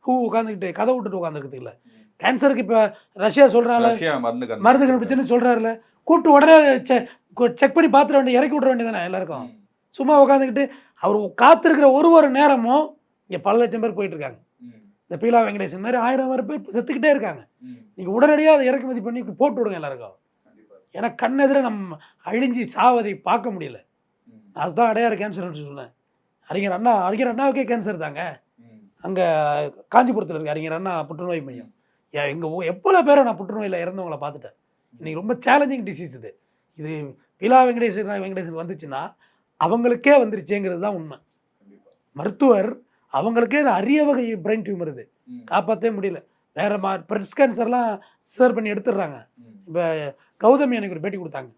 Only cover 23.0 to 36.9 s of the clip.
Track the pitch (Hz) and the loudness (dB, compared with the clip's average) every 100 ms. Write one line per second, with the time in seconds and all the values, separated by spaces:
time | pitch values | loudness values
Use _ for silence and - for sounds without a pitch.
23 | 208 190 - 226 240 190 147 117 _ _ | -2 -6 -2 -2 -4 -10 -12 -16 _ _
24 | _ _ _ _ _ - 175 160 233 214 | _ _ _ _ _ -8 -6 0 0 2
25 | 233 208 208 180 180 151 147 143 120 _ | -2 -2 -8 -10 -12 -12 -16 -16 -20 _
26 | _ _ _ _ _ 180 196 185 233 220 | _ _ _ _ _ -6 -4 -2 2 2
27 | 180 214 254 226 277 269 247 233 202 185 | 0 -2 -4 0 -2 -2 -2 -4 -4 -8
28 | 156 143 175 143 _ _ _ - _ _ | -8 -8 -12 -12 _ _ _ -20 _ _
29 | - 185 175 156 151 147 147 - _ 226 | -8 -2 0 0 0 -2 -6 -10 _ 2
30 | 254 220 156 160 156 151 156 160 190 170 | 2 -2 -6 -8 -8 -8 -8 -8 -6 -6
31 | 151 156 180 170 139 - - _ _ _ | -8 -10 -8 -8 -8 -18 -20 _ _ _
32 | _ 147 143 147 160 165 170 180 392 381 | _ -8 -6 -6 -8 -6 -8 -4 0 2
33 | 294 285 247 - 196 214 208 185 170 190 | 4 4 4 -2 -8 -8 -6 -6 -6 -8
34 | 175 147 143 147 - _ _ _ _ _ | -10 -10 -10 -12 -20 _ _ _ _ _
35 | 156 156 202 233 247 277 285 269 208 147 | -12 -10 -6 -4 2 2 2 -4 -8 -12
36 | 165 123 110 - _ _ _ _ 151 | -14 -16 -20 -20 _ _ _ _ -12